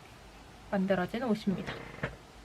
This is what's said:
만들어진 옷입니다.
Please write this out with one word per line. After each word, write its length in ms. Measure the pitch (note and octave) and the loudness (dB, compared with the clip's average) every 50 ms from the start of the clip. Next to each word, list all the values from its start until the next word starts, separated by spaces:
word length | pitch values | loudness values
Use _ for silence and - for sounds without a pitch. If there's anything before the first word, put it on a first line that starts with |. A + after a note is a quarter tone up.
| - - - - - - - - - - - - - - | 0 -12 -18 -18 -18 -18 -18 -18 -18 -18 -18 -18 -8 0
만들어진 520 | - G3 F#3+ F#3+ F#3+ F3+ F3+ F3+ - A#3 C4 | 2 4 4 6 4 4 4 2 0 0 2
옷입니다. 500 | A#3+ G#3 G#3+ - G3+ F3+ - - - - - - - - - - - - - - - - - - | 4 2 4 4 2 2 2 0 -4 -6 -8 -8 -12 -10 -6 -6 -6 -6 -6 -16 -18 -20 -20 -20